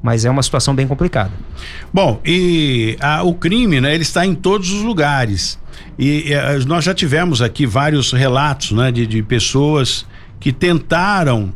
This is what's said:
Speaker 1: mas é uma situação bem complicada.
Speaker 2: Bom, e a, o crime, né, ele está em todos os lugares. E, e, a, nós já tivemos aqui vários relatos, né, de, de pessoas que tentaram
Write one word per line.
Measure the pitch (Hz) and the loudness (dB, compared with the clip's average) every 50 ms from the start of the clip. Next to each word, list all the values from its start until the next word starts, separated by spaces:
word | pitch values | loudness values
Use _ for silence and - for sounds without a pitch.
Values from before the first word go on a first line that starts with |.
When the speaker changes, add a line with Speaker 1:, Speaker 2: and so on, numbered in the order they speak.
Speaker 1:
mas | - 123 117 113 110 | 0 0 0 2 2
é | 120 | 2
uma | 131 139 | 2 2
situação | 127 - - 135 - - 139 | 0 0 0 0 2 2 2
bem | 131 135 | 2 0
complicada. | 131 143 139 175 180 - 131 101 98 101 - - - - - - - - - - - | 0 0 0 0 0 0 0 -2 -2 -4 -8 -10 -10 -12 -12 -12 -12 -12 -12 -12 -2
Speaker 2:
Bom, | - 185 196 147 107 - - | 0 2 2 2 2 0 0
e | - 170 185 180 175 170 160 151 143 131 117 113 110 113 - | 0 2 2 2 2 2 2 2 2 2 0 0 -2 -2 -2
a, | 139 147 151 160 180 | -2 -2 0 2 0
o | 180 175 | 0 0
crime, | 175 - 165 196 240 247 196 156 131 | 0 0 0 2 2 2 2 2 2
né, | 123 143 | 2 2
ele | 151 165 | 0 0
está | 160 - - 185 180 | -2 -2 0 0 0
em | 196 180 | 0 0
todos | - - 180 196 208 185 175 | 0 2 0 0 2 0 -2
os | 196 208 | -4 -2
lugares. | 214 233 233 165 147 147 143 135 123 107 101 90 - - - - - - - - - - - - | -2 -2 0 2 2 2 2 0 0 0 -2 -4 -4 -6 -8 -10 -12 -14 -14 -16 -16 -16 -6 -2
E, | 127 143 147 151 165 151 | 0 0 0 0 -2 -2
e, | 147 | -2
a, | 143 131 135 143 139 | 0 0 0 0 0
nós | 127 135 165 170 143 | 0 0 0 0 0
já | 180 190 | 0 0
tivemos | - - 151 131 156 180 180 147 113 | 0 0 0 2 2 2 2 2 0
aqui | 123 113 - - 143 | 0 0 0 0 -2
vários | 120 92 135 143 156 156 143 120 - | 0 2 0 0 2 2 0 0 0
relatos, | - 123 135 131 123 131 143 151 139 139 - - | 0 2 2 2 2 2 2 0 0 -2 -4 -2
né, | 101 110 127 131 | 0 2 2 2
de, | 123 117 120 | 2 0 -2
de | 107 107 110 | 0 0 -2
pessoas | 107 110 123 117 - - - 135 143 147 151 147 131 - - - - - - - - - - - | -2 0 0 0 0 0 0 2 2 4 2 2 2 0 -2 -6 -8 -12 -18 -20 -20 -20 -18 -4
que | - 143 | -4 -4
tentaram | 123 - - 180 175 151 - - 160 165 180 202 208 190 170 139 123 110 104 95 85 | -2 0 2 2 2 0 0 0 0 2 2 2 2 2 2 2 2 0 0 -4 -6